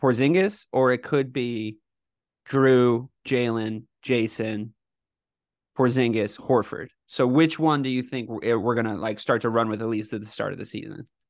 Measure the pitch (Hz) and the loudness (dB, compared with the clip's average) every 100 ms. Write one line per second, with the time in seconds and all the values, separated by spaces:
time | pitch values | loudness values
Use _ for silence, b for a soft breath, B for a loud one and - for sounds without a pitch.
0 | 135 117 139 175 196 208 - 131 127 123 | 0 2 4 4 2 -2 -4 2 2 2
1 | - 143 131 131 120 117 110 107 _ _ | -2 -2 -2 -4 -4 -4 -8 -10 _ _
2 | _ _ _ _ - 135 135 123 123 117 | _ _ _ _ -4 2 6 6 6 2
3 | 131 _ - 127 120 113 110 110 107 _ | -2 _ -4 -2 0 -2 -4 -6 -12 _
4 | - 123 113 - 110 107 110 - _ _ | -2 0 0 -4 -6 -4 -8 -12 _ _
5 | _ _ _ _ _ _ _ - 127 127 | _ _ _ _ _ _ _ 0 2 4
6 | 120 110 104 - - 127 104 - - _ | 2 2 -2 -6 2 2 2 -6 -12 _
7 | _ - 127 135 160 160 160 147 131 127 | _ 0 2 4 2 2 0 2 0 -4
8 | 127 131 113 113 110 117 107 117 113 101 | -4 -8 -8 -6 0 0 0 0 -2 -4
9 | 107 107 - 117 117 113 113 107 113 110 | -6 -6 -2 0 2 0 0 -2 -4 -4
10 | 107 110 107 - 104 95 101 - - - | -4 -10 -10 -8 -6 -6 -10 -12 -12 -14
11 | - _ _ | -18 _ _